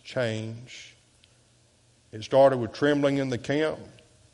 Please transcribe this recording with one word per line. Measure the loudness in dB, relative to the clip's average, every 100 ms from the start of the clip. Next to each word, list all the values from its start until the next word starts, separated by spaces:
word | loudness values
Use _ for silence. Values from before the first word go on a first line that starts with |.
change. | -10 -4 -4 -4 -8 -12 -16 -20 -20 -20 _ _ _ _ _ _ _ _ _ _ -18
It | -14
started | 2 6 6 6
with | -4
trembling | 0 0 2 2 0
in | -2
the | -4
camp. | -2 -2 -2 -4 -14 -20 _ _ _